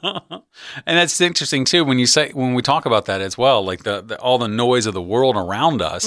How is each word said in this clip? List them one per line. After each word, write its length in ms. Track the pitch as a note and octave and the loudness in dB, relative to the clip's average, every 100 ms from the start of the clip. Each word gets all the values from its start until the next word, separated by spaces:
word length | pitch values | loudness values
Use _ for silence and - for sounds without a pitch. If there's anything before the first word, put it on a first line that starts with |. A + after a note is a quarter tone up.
| F#3+ F#3+ - - _ - - - - | -6 -8 -12 -18 _ -20 -18 -10 -2
And 120 | E3+ | 2
that's 220 | F3 - | 2 2
interesting 440 | F3 - C#3 C#3 B2+ | 0 0 -2 0 2
too, 180 | F3 C#3+ | 2 2
when 140 | B2+ | 2
you 60 | B2 | 4
say, 260 | D3+ C#3+ | 2 0
when 220 | C#3 B2+ | -2 -2
we 80 | B2 | 0
talk 240 | B2+ D3+ C#3 | 0 0 2
about 200 | G#2+ G2+ | 0 0
that 160 | G2 | -2
as 160 | G2 F#2+ | -4 0
well, 260 | C3 A#2 | 2 4
like 200 | F#2+ F#2 | 0 -4
the, 180 | G#2+ G2+ | -4 -6
the, 180 | A2 - | -6 -4
all 180 | B2+ B2+ | 0 2
the 100 | A2+ | 0
noise 380 | A2 A#2+ B2 G#2+ | 0 2 2 0
of 80 | |
the 80 | F#2+ | -4
world 340 | F2 A#2 C3 G#2+ | -2 0 2 0
around 460 | F2 G#2 D#3+ C3 | -2 -2 0 0
us, 160 | D#2+ F2 | -2 -4